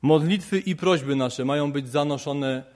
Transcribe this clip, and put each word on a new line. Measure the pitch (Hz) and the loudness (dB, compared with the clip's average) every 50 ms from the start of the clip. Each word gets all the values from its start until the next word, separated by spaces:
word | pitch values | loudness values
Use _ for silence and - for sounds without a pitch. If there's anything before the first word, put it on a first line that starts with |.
| - | 6
Modlitwy | 139 156 156 147 160 196 208 175 - - 190 | 6 4 6 4 2 0 0 -2 -2 -2 -2
i | - 190 180 | 0 -2 -4
prośby | 151 - 180 185 160 135 139 139 | 0 2 2 2 2 2 -2 0
nasze | 135 131 123 - - 127 | 0 0 -2 -2 -2 -2
mają | 131 139 147 147 143 139 | 0 0 0 0 0 -2
być | 143 139 127 | -4 -6 -2
zanoszone | 120 147 147 147 143 135 - 151 139 143 143 135 131 131 131 - _ | -2 0 0 0 -2 -4 -4 -6 -4 -4 -2 -2 -4 -4 -6 -12 _